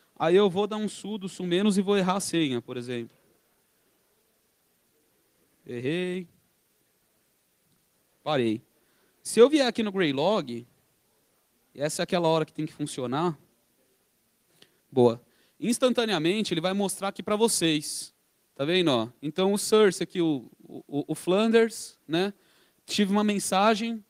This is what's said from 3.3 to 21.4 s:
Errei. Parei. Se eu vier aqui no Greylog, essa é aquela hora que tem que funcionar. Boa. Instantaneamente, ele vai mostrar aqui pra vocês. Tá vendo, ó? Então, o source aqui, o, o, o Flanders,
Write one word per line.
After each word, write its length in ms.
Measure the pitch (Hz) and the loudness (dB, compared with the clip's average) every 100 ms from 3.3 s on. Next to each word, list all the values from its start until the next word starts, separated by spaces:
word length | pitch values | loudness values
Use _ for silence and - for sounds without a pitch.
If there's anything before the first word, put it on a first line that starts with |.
| _ _ _ _ _ _ _ _ _ _ _ _ _ _ _ _ _ _ _ _ _ _ _ - | _ _ _ _ _ _ _ _ _ _ _ _ _ _ _ _ _ _ _ _ _ _ _ -14
Errei. 640 | 120 127 175 180 185 170 _ _ _ _ _ _ _ _ _ _ _ _ _ _ _ _ _ _ _ | -8 -4 -4 -4 -6 -10 _ _ _ _ _ _ _ _ _ _ _ _ _ _ _ _ _ _ _
Parei. 400 | 147 147 113 107 _ _ _ _ _ _ | -4 0 0 -2 _ _ _ _ _ _
Se 180 | - 214 | -4 6
eu 80 | 262 | 6
vier 180 | 302 247 | 6 0
aqui 160 | 226 | 0
no 80 | 214 | -4
Greylog, 760 | 190 160 135 175 214 135 117 120 _ _ _ _ _ _ _ _ _ _ | 0 0 2 0 0 -4 -10 -12 _ _ _ _ _ _ _ _ _ _
essa 280 | - 151 - | -6 -6 -4
é 20 | |
aquela 240 | 175 180 165 | -2 0 2
hora 160 | 160 | 2
que 80 | 156 | 0
tem 140 | - 151 | -6 -10
que 60 | |
funcionar. 640 | - 147 - 123 139 175 151 _ _ _ _ _ _ _ _ _ _ _ _ - _ _ | -8 -8 -6 -4 -2 -2 -4 _ _ _ _ _ _ _ _ _ _ _ _ -20 _ _
Boa. 280 | 135 120 117 _ _ _ - | 4 4 4 _ _ _ -8
Instantaneamente, 920 | 190 240 254 233 226 175 160 214 196 | -4 0 0 0 0 0 0 0 -2
ele 80 | 165 | -2
vai 140 | 180 | -2
mostrar 340 | 196 190 - 196 | -2 -2 -4 -8
aqui 140 | - | -8
pra 120 | - | -4
vocês. 800 | 208 226 - 165 156 - - - _ _ _ _ | 0 2 2 0 0 -4 -12 -14 _ _ _ _
Tá 120 | - 143 | -8 -2
vendo, 220 | 185 165 | 2 2
ó? 200 | 120 110 - | 2 -2 -8
Então, 300 | 147 - 190 | -8 -2 0
o 40 | 202 | 0
source 440 | - 214 208 - | 2 4 4 2
aqui, 180 | 175 185 | -6 -2
o, 280 | 165 139 - _ | 0 -2 -6 _
o, 420 | - 135 - 143 - | -18 -18 -8 -8 -4
o 60 | |
Flanders, 840 | 156 - 190 | -6 0 0